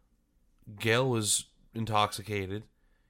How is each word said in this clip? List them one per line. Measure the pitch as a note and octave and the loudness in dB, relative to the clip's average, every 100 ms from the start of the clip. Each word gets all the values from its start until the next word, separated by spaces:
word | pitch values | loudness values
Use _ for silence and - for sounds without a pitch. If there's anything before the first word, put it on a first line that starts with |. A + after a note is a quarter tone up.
| _ _ _ _ _ _ - G#2 | _ _ _ _ _ _ -20 -4
Gail | A2+ A#2 C3 | 2 2 2
was | A#2 G#2 - - _ _ | 2 2 0 -2 _ _
intoxicated, | A2+ A2 G#2+ G#2 - G2+ G#2 F#2+ G#2 A2 _ _ _ | -6 0 2 2 0 -6 -4 -4 -8 -10 _ _ _